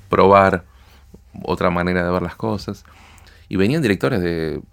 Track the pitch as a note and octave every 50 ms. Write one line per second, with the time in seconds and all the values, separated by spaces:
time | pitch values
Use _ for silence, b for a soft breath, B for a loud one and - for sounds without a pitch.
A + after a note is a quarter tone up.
0 | - - - F#2 F#2 F#2+ G2 G2 G2 F#2+ F#2 F2+ - b b b b b b b
1 | b b b - _ _ _ - - - F2 F2+ F#2 F#2 F2 F2 F2 F2+ F2+ F2+
2 | F2 F2 F2+ F2+ F2 E2+ - - - A2+ G#2+ G2+ - - G2+ - - b b b
3 | b b b b b b b b b b - F#2 F#2+ G#2+ C3+ E3+ D3+ A2 G2 F2
4 | - C#3 C3+ G2+ F2 F2 E2+ E2 D#2+ D#2 D2+ - - -